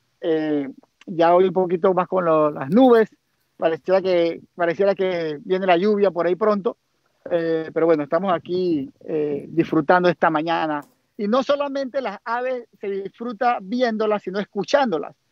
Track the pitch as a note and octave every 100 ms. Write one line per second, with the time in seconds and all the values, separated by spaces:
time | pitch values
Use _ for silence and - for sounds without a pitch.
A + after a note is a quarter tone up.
0 | _ _ F3 D#3+ D#3 D3 C3+ - _ _
1 | - E3 E3 F3 F#3+ F3+ F#3 F3+ F#3+ F3+
2 | F3 F#3 E3+ D#3 D3+ D3 C3+ G#3 C4 A#3
3 | G#3+ _ _ _ _ - E3 D#3+ - F#3+
4 | F#3 F3 E3+ - - - E3+ E3 G3 G3
5 | F#3+ F3 D#3+ D3 F3+ F#3 F#3+ E3+ G#3 G3+
6 | G3 E3+ E3+ F3+ G#3+ G#3 F3 - _ _
7 | _ _ - F3 E3 D#3+ D#3 D3+ E3 D#3
8 | C#3+ E3 G3 E3 - F3+ F3+ D#3 C3+ -
9 | - D#3 D3 C#3+ C#3+ D#3 - D#3 D3 F3+
10 | F3+ D#3+ F3 D#3 E3 E3+ D#3+ D3 - _
11 | _ - G3+ B3+ C4 C#4+ C#4+ C#4 C4 C#4
12 | A#3 G3+ A#3 A#3+ B3+ B3 - _ G3+ G3
13 | G3 - A#3+ G#3 B3 B3 F#3+ B3 B3 A3
14 | G#3+ G#3 - G3 F#3 G3+ - C#4 C4 D#3+
15 | - - _